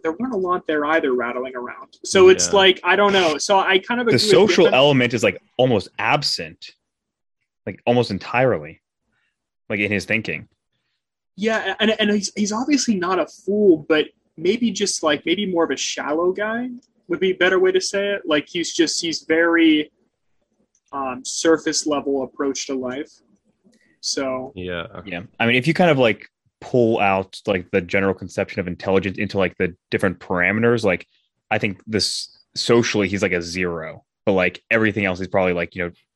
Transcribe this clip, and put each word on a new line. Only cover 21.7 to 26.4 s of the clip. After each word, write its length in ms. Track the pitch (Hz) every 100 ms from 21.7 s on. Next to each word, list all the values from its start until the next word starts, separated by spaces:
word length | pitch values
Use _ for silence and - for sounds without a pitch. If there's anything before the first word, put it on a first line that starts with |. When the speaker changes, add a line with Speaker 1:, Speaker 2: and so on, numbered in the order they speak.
| 151 151
Speaker 1:
level 380 | 143 135 139 127
approach 420 | - 139 127 -
to 80 | 135
life. 340 | 127 127 156 _ _ _ _ _ _ _ _ _
So 520 | - - 135 131 127 92
Speaker 2:
Yeah. 320 | 90 87 82 95 98
Speaker 3:
Yeah. 180 | 87 - -
I 60 | 117
mean, 100 | 127
if 100 | 131
you 80 | 160
kind 160 | 180
of, 80 | 139
like, 300 | 120 104 - _